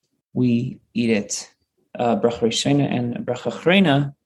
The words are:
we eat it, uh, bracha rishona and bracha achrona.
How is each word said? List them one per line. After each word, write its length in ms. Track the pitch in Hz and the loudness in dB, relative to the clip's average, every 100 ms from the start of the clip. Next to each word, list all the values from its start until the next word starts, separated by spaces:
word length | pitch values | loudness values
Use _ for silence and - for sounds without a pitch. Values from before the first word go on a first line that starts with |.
| _ _ _ | _ _ _
we 460 | 127 123 120 127 - _ | -2 0 0 -2 -10 _
eat 160 | 117 117 | -4 0
it, 440 | 104 - - - _ _ _ _ - | 0 -2 -10 -12 _ _ _ _ -4
uh, 160 | 120 104 | -2 2
bracha 240 | 117 - | 0 0
rishona 500 | 113 113 135 143 135 | -2 0 0 2 2
and 260 | 123 120 120 - | -2 -4 -6 -6
bracha 260 | 120 120 | -6 -6
achrona. 600 | - 165 196 175 139 143 - | -2 2 4 6 2 0 -6